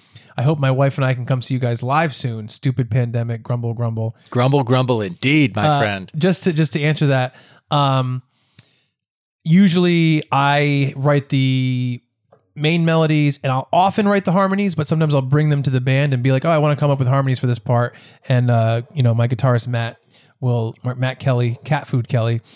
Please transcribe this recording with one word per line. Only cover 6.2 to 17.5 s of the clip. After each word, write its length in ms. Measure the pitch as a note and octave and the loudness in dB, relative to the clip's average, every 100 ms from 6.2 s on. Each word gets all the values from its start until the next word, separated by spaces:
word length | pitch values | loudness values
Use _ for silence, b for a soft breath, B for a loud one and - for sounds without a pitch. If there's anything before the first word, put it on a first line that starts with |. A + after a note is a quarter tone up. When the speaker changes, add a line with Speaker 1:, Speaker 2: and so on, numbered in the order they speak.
| F3+ F3+ | 0 0
Speaker 1:
to, 80 | F#3 | 0
just 220 | D#3 D#3+ | 0 0
to 80 | D#3+ | 0
answer 240 | D3 D3+ D3 | -2 0 2
that, 280 | C3 B2+ B B B - | 2 -2 B B B -4
um, 540 | D3+ C#3 C3 B2+ B2+ - b b b b b b _ _ _ _ _ | 0 2 0 -2 -4 -10 b b b b b b _ _ _ _ _
usually 800 | D#3+ E3+ G3 E3+ F3+ E3+ D#3+ D#3 - | 2 4 6 4 2 4 2 2 0
I 600 | C3+ C#3+ C#3+ D3 C#3+ C#3 C#3 | 0 2 2 2 0 -2 -2
write 340 | C#3 C#3+ C#3 | 0 0 0
the 720 | C#3 C3 C3 B2+ B2+ B2 A#2+ _ _ _ _ _ - | 0 0 0 0 -2 -4 -6 _ _ _ _ _ -6
main 300 | D#3 E3+ E3 | -2 0 2
melodies, 540 | E3 D#3 D#3 D3 C3+ | 2 2 2 0 -2
and 80 | C#3 | -4
I'll 160 | C3 - | -4 -2
often 340 | E3+ F#3+ G#3 G3+ | 0 2 2 2
write 180 | G3+ G3 | 0 0
the 60 | |
harmonies, 440 | F3 F#3+ G3 G3+ D#3 | 0 0 0 -2 -4
but 120 | D3+ | -2
sometimes 260 | D#3+ D#3+ D3 | 0 0 0
I'll 60 | |
bring 260 | C3 D3 D3+ | 0 2 2
them 140 | D3 | 0
to 60 | C#3 | 0
the 120 | C3 | -2
band 320 | B2+ C3 C#3+ | 0 0 0
and 80 | C3 | 0
be 100 | B2 | 0
like, 140 | C3 D#3+ | 0 2
"Oh, 40 | |
I 60 | D#3+ | 2
wanna 160 | D3+ D3 | 2 0
come 160 | D3 | 0
up 80 | C#3 | 0
with 80 | B2+ | 0
harmonies 320 | C#3 C3+ B2+ | 0 0 0
for 80 | |
this 120 | B2+ | -2